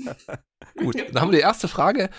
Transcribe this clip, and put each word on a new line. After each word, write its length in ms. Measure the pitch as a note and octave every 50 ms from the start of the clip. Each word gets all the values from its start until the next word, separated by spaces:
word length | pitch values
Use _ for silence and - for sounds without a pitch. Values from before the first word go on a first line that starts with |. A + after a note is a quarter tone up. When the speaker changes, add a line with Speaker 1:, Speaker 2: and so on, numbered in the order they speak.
| C4+ - - - -
Speaker 1:
<laughs> 500 | - - - - _ _ _ - - _ -
Speaker 2:
Gut, 180 | - C3+ A#2 B3+
dann 220 | - - B2+ B2+
haben 80 | D#3+ F#3
wir 60 | F#3+ D#3
die 60 | C#3
erste 240 | F#3+ A3+ - - E3+
Frage. 420 | - - C#3+ F3+ G#3+ C#4+ F#3+ F#3 -